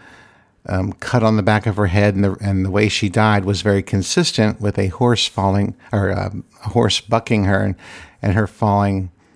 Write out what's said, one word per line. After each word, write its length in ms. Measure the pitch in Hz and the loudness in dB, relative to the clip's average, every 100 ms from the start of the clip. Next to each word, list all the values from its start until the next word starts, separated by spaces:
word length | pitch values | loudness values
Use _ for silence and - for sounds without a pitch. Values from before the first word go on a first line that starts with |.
| - - - _ _ _ - | -16 -20 -20 _ _ _ -6
um, 280 | 95 95 | -4 -4
cut 280 | - - 123 | -6 -4 0
on 140 | 110 110 | 2 2
the 60 | |
back 240 | 98 107 110 | 2 2 0
of 100 | 98 | 0
her 120 | 98 | 0
head 260 | 98 104 | 2 2
and 100 | 98 | 2
the, 120 | 101 92 | 0 0
and 240 | 101 95 | -2 0
the 60 | 95 | 0
way 180 | 98 107 | 2 0
she 220 | - 101 | 0 -2
died 340 | 110 110 104 | 2 2 2
was 160 | 95 95 | 0 0
very 220 | 107 98 | 0 0
consistent 800 | - 95 90 180 165 - 107 - | 0 -2 0 0 0 0 0 0
with 160 | 104 101 | -4 -2
a 80 | 98 | -2
horse 400 | - 123 113 - | 0 0 2 -2
falling, 480 | - 98 98 101 - - | 0 0 2 0 -6 -6
or, 260 | 104 98 98 | -2 0 -2
um, 260 | 98 98 - - | -4 -8 -14 -14
a 60 | 104 | -4
horse 320 | 110 113 - | 0 0 -2
bucking 420 | - 117 - 110 | -2 -2 0 0
her 180 | 95 98 | 2 0
and, 120 | 101 95 - - - _ | -2 -6 -12 -20 -20 _
and 100 | 107 | 0
her 140 | 98 104 | 0 0
falling 640 | - 107 101 101 95 90 - _ | -2 0 2 0 -2 -6 -12 _